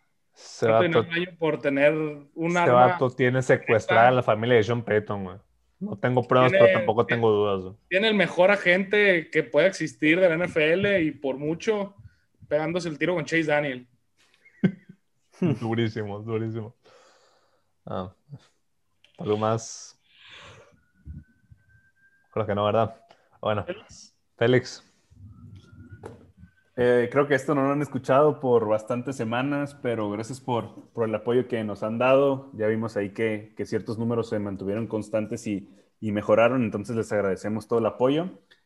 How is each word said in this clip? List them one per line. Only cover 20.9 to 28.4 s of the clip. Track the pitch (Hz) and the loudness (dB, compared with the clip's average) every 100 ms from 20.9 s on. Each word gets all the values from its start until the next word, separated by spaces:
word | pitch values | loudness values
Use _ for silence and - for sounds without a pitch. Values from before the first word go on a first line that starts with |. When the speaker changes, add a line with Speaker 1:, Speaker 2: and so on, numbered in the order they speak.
| _ - - 1077 1077 _ - _ _ _ _ _ _ _ | _ -20 -18 -20 _ _ -20 _ _ _ _ _ _ _
Speaker 1:
Creo | 107 104 | -6 -4
que | |
no, | 101 | 0
¿verdad? | 104 110 110 - _ _ _ - | 0 2 0 -4 _ _ _ -8
Bueno, | 107 104 | -4 -4
Speaker 2:
Félix. | - 180 - - - _ _ - | -6 -12 -14 -20 -20 _ _ -2
Speaker 1:
Félix. | 120 127 - - _ _ _ - - - - - - - - - - - - _ - _ _ - | 2 2 0 -16 _ _ _ -20 -20 -20 -20 -20 -20 -20 -20 -20 -20 -20 -20 _ -20 _ _ -2
Speaker 3:
Eh, | 123 123 117 | 2 2 2
creo | 135 143 | 0 2
que | |
esto | 135 160 | 0 0
no | 143 | -2
lo | 135 | 0
han | 143 | -2
escuchado | 143 131 - 131 151 147 | -4 -6 2 4 4 2